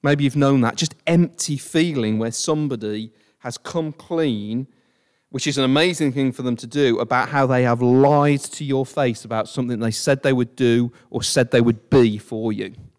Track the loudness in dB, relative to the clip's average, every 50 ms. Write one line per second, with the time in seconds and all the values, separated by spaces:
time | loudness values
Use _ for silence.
0 | 4 2 2 4 2 0 2 2 2 4 4 4 2 0 0 -2 -4 -4 -6 _
1 | _ 2 4 4 2 2 -2 -8 -6 -6 -6 -6 -8 -2 0 0 0 2 0 -2
2 | -2 0 0 -2 -2 -4 -4 -6 -4 -2 -2 -2 -2 -4 -4 -6 -6 -6 -6 -6
3 | -8 -12 _ _ _ _ _ _ -12 -12 -12 -10 _ -8 -6 -6 -6 -6 -10 -14
4 | -10 -6 -4 -2 0 0 -2 -4 -6 -6 -6 -6 -6 _ _ _ _ _ _ _
5 | _ _ _ _ _ _ -10 -6 -4 -4 -2 0 0 2 4 4 2 2 0 0
6 | -2 -2 0 0 -2 -2 -2 -4 -4 -4 -4 -6 -8 -8 -2 0 2 2 2 0
7 | 0 0 0 0 0 0 0 0 2 2 2 2 2 2 0 2 2 4 4 6
8 | 6 6 6 4 4 2 2 0 -4 -10 -10 -10 -4 -2 -2 -2 -2 -4 -2 -2
9 | -2 -2 -2 -4 -8 -6 -4 -4 -4 -4 -6 -6 -4 -4 -4 -2 -2 -4 -4 -2
10 | 0 0 0 0 2 0 2 2 0 -4 _ 0 2 4 4 4 2 -2 -6 -14
11 | _ _ -8 -6 -4 0 0 0 0 2 2 4 4 4 2 0 _ _ 4 4
12 | 4 4 2 -4 -10 -10 -8 -6 -4 -4 -4 -6 -8 -10 -12 -18 -20 -20 _